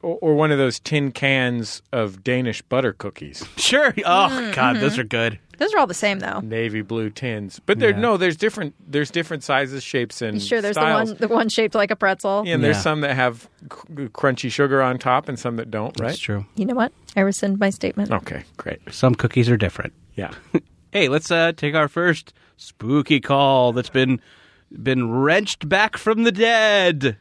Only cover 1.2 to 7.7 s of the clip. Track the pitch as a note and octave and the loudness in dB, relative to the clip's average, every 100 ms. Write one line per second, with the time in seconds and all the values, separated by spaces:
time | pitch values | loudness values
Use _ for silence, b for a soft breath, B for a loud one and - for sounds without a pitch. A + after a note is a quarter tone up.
1.2 | C#3 C3+ B2 A#2+ A2 - _ B2 G#2+ F#2+ | 0 2 0 -2 -6 -12 _ -2 -2 -4
2.2 | G2 B2 B2 G#2+ - B2+ B2+ - G2+ - | -2 -2 -2 -6 -2 0 0 -2 -12 -12
3.2 | D2 - - - - C4 C#4+ - E3+ F3+ | -16 -16 -16 -2 2 4 4 2 2 4
4.2 | G3+ C4 A#3 F#3 B2+ A#2+ C3+ B2 A2+ A#2+ | 4 0 -4 0 2 2 0 0 -2 0
5.2 | A#2 A2 _ - F#4 G#4+ B3+ F3 G#3 G3 | 0 -2 _ -4 0 2 0 0 -2 -2
6.2 | F#3+ - A2 A2+ A#2 G#2+ G2+ A2+ A2 G#2 | -6 -8 -6 -4 -2 -4 -4 -4 -4 -6
7.2 | B2+ G#2+ G2+ - - | -6 -6 -8 -12 -2